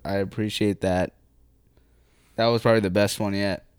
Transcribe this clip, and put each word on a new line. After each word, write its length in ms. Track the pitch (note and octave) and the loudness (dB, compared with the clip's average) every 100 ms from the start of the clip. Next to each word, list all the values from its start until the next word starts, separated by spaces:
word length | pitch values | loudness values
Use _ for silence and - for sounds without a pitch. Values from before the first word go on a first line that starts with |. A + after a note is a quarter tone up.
| - | -4
I, 80 | |
I 20 | G2 | -4
appreciate 640 | G2 - G#2+ - G#2+ F#2+ | -4 -4 -6 -2 -2 0
that. 320 | F#2+ F2+ F2+ _ _ _ _ _ _ _ _ _ _ _ _ - | 0 0 -2 _ _ _ _ _ _ _ _ _ _ _ _ 0
That 80 | A2+ | 2
was 140 | A#2 | 2
probably 180 | A#2+ A2+ | 4 4
the 80 | G2 | 2
best 300 | G2 G2+ - | 2 2 0
one 140 | G#2 | -4
yet. 320 | G2 G2+ F2+ _ | -2 -2 -4 _